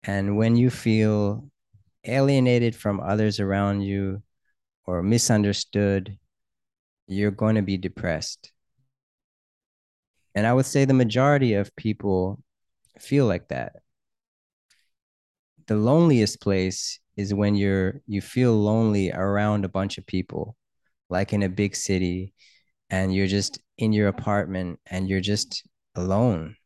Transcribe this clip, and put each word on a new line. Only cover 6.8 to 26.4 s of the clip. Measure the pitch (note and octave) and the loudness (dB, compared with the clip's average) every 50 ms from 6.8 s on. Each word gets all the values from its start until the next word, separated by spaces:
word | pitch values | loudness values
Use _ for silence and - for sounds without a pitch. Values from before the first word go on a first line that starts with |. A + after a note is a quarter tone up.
| _ _ _ _ _ | _ _ _ _ _
you're | - F#2+ G2 G#2 G#2 | -8 -4 0 0 0
going | G2+ - A2 A2 A2 | 0 0 0 2 2
to | G#2+ | 2
be | G2 G2 G2 | 0 0 -4
depressed. | F#2 F#2+ F2+ - - - F2 D#2+ D#2+ - - - _ - - _ _ _ _ _ _ _ _ _ _ _ _ _ _ _ _ _ _ _ _ _ _ _ _ _ _ _ _ _ _ _ _ _ _ _ _ _ | -4 -4 -8 -8 -6 -4 -4 -4 -4 -6 -10 -12 _ -20 -20 _ _ _ _ _ _ _ _ _ _ _ _ _ _ _ _ _ _ _ _ _ _ _ _ _ _ _ _ _ _ _ _ _ _ _ _ _
And | G2+ G#2+ | 0 2
I | A2+ | 2
would | B2 C3 C3 | 4 2 2
say | - - C#3+ C#3 | 2 2 2 4
the | C3+ C3+ | 4 4
majority | B2+ B2 G#2+ A2 B2+ C3 C#3+ D3 C#3+ C3+ A#2+ G#2+ | 4 4 4 2 2 4 4 4 4 4 2 2
of | G2+ G2+ - _ | 0 0 -4 _
people | - - A2 G#2+ - - G2+ F#2+ F#2 F#2 F#2+ G2+ - _ _ _ _ _ _ _ _ _ _ _ - | -6 -4 -4 -4 -2 -2 0 0 0 0 -2 -4 -8 _ _ _ _ _ _ _ _ _ _ _ -20
feel | - - C3+ C#3+ C3+ | -6 -2 0 2 2
like | G#2+ F#2 E2+ - _ | 2 0 -2 -6 _
that. | C#2 B1+ A1+ - - - _ _ _ _ _ _ _ _ _ _ _ _ _ _ _ _ _ _ _ _ _ _ _ _ _ _ _ _ _ _ _ _ _ _ _ _ _ | -8 -8 -8 -10 -14 -20 _ _ _ _ _ _ _ _ _ _ _ _ _ _ _ _ _ _ _ _ _ _ _ _ _ _ _ _ _ _ _ _ _ _ _ _ _
The | - A2 | -4 -2
loneliest | G#2 G#2+ A#2+ C#3+ E3 E3+ D#3+ C#3 A#2+ G#2+ G2+ - - | 0 2 4 4 4 6 4 4 4 2 0 -2 -6
place | - G2+ G2 F#2 F#2 F#2+ F#2 - - - - - _ _ _ | -4 -2 0 0 0 -2 -4 -6 -10 -10 -12 -14 _ _ _
is | - G2+ G2 G2+ | -8 -4 -4 0
when | G2 G#2 G2+ G#2 | 0 2 2 2
you're, | G2+ G2+ G2 G2 F#2+ F#2 F#2 - - _ | 2 2 2 0 0 0 -2 -4 -8 _
you | - G2+ G2 | -8 -8 -8
feel | - - - B2 B2+ B2 | -8 -4 -2 0 2 2
lonely | A2+ G#2+ G#2 G#2+ A2 A2+ A2+ A2 G#2 G2+ F#2+ - | 2 2 2 2 2 2 2 2 2 0 0 -2
around | F2 F2+ F#2+ G2 G2+ G2+ G#2 G#2+ G#2 G#2 G2 | -2 -4 -2 -2 0 0 0 0 0 -2 -4
a | F#2 | -4
bunch | - F#2+ G2 G2 - - | -4 -4 -4 -4 -6 -12
of | F#2 | -12
people, | - - F#2 - - - - - G#2+ A#2 _ _ _ _ _ _ _ _ _ _ _ | -6 -6 -6 -6 -4 -8 -10 -10 -10 -12 _ _ _ _ _ _ _ _ _ _ _
like | F2 F2+ G2 - | -4 -4 -2 -2
in | G#2+ G2+ | -2 -2
a | G2+ F#2 | -2 -2
big | F2+ G#2 G2+ G2 - | -2 -2 -2 -2 -4
city, | - - - G2 F#2 F#2 F2 F2+ F#2 F#2 F#2+ _ _ _ _ _ _ _ _ _ _ _ _ | -6 -4 -2 -2 0 0 -2 -2 -4 -8 -12 _ _ _ _ _ _ _ _ _ _ _ _
and | - F#2+ F#2+ F#2+ F#2+ | -2 -2 0 0 0
you're | G2 G2 | 0 0
just | F#2 G2 G2+ F#2+ - - - _ _ _ - | 2 0 0 -2 -4 -8 -14 _ _ _ -2
in | A#2 A2 | 0 0
your | G#2+ G#2 G#2 G2+ | 2 2 2 0
apartment | G2 - - G#2+ G2+ G2+ F2 D#2+ F#2+ F#2 F2+ F2+ E2+ _ _ | 0 -2 -4 -2 -2 -2 -2 -4 -6 -6 -6 -8 -10 _ _
and | - F#2 F#2 F#2+ F#2+ | -8 -6 -4 -2 -2
you're | G2 F#2+ | -2 -2
just | F2+ G2+ G#2 G#2+ - - - - _ _ _ _ _ _ _ | 0 -2 -2 -4 -4 -8 -12 -16 _ _ _ _ _ _ _
alone. | F2 F2+ F#2+ F#2+ G#2 B2 B2 G2+ D#2+ | -6 -2 0 0 2 2 2 0 -2